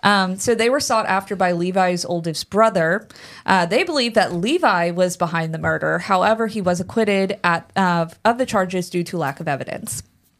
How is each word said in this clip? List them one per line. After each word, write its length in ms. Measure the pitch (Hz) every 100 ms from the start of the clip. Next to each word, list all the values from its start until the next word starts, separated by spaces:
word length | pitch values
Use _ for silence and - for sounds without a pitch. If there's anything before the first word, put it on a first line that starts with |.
| 196
Um, 300 | 202 185 190
so 160 | -
they 160 | 226 233
were 120 | 277
sought 240 | - 226 -
after 280 | 190 196
by 200 | 190 185
Levi's 500 | 175 180 190 185 175
oldest 460 | - 175 170 151 -
brother. 580 | 196 220 190 160 196 214 - - - -
Uh, 200 | 190 170
they 180 | 226 370
believe 300 | 294 240 226
that 180 | 185
Levi 580 | 170 202 349 294 180 175
was 240 | 175 180 175
behind 380 | 170 165 160
the 40 | 160
murder. 400 | 160 160 156 165
However, 500 | 180 185 196 220 226
he 120 | 220
was 220 | 180 180
acquitted 580 | 180 226 214 196 190 202
at, 300 | 175 170 - -
uh, 300 | 185 170 165 - 214
of 120 | 233
the 80 | 254
charges 440 | 214 185 185 175
due 160 | 175 175
to 120 | 175
lack 220 | 143 139
of 80 | 165
evidence. 560 | 139 - - - - - _ _